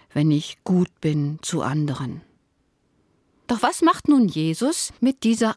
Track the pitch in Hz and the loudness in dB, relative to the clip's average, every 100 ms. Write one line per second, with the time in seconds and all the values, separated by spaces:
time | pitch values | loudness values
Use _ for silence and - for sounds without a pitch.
0 | _ 147 156 151 - - - 180 180 _ | _ 0 2 2 -2 -10 -2 0 0 _
1 | 156 151 143 156 - 165 113 147 151 131 | -4 -2 -2 -6 -6 -6 -4 -2 -2 -4
2 | 131 - - _ _ _ _ _ _ _ | -8 -10 -16 _ _ _ _ _ _ _
3 | _ _ _ _ - 233 247 - 330 359 | _ _ _ _ -6 -2 -2 2 2 2
4 | - 285 208 156 160 160 254 339 - - | 2 4 4 0 -2 -2 -2 -2 -6 -2
5 | 247 262 220 226 226 | -2 0 0 2 0